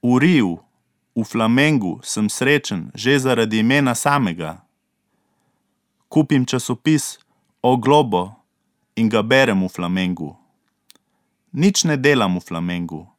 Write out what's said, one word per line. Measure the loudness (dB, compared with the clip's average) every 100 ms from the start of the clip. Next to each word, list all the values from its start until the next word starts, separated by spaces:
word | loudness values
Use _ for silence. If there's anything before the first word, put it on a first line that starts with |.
V | 2 2
Riu, | 4 2 2 -4 _ _ _ _ _ -8
v |
Flamengu | -6 -2 0 2 2 2 -2 -6
sem | -8 -4 -4
srečen | -2 0 0 0 -10 -10
že | -6 0 0
zaradi | 2 0 0 0
imena | 2 2 0
samega. | 0 0 0 -2 -4 -10 -12 _ _ _ _ _ _ _ _ _ _ _ _ _ _ _
Kupim | 0 2 2
časopis | 0 -4 -4 -4 0 0 -2 -14 _ _ _ _
O | 0 0
Globo | 4 2 4 -2 -4 -12 _ _ _ _ _ -2
in | 0
ga | 0
berem | 2 4 4 0
v | -2
Flamengu. | -6 -4 -2 -4 -6 -10 -14 _ _ _ _ _ _ _ _ _ _ _
Nič | 0 0 2
ne | -2 0
delam | 2 4 2 -2
v |
Flamengu. | -6 -8 -6 -6 -8 -12 -18